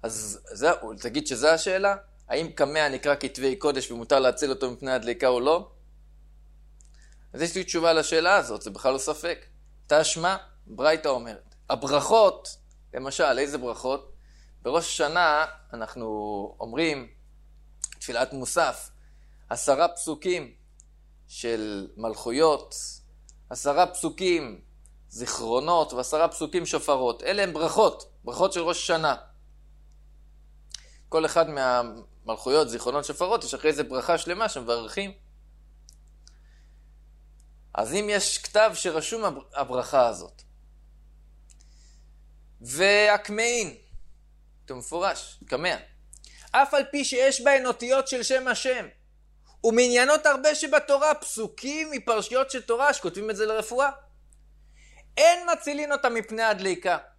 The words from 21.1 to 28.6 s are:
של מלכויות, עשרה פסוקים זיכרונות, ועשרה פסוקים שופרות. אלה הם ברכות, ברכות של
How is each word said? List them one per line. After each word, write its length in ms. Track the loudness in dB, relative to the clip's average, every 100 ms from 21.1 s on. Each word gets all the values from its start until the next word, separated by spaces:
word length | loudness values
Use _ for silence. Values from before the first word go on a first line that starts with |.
| _ -20
של 600 | -10 -4 -4 -4 -8 -10 -8
מלכויות, 800 | -8 -6 -6 2 4 2 -4 -14 -14 -14 -20 -20 -20 -20 -16
עשרה 360 | -6 -2 2 2
פסוקים 720 | 0 -6 -4 0 0 -2 -14 -20 -20 -20 -20 -20
זיכרונות, 840 | -12 -8 -8 -2 -2 2 2 2
ועשרה 360 | -2 -2 2 2
פסוקים 380 | 0 -4 -4 -2
שופרות. 560 | -4 0 0 2 -2
אלה 200 | -4 -2
הם 100 | -2
ברכות, 600 | 0 -2 4 4 4 -16 -18
ברכות 280 | -12 0 0
של 80 | 0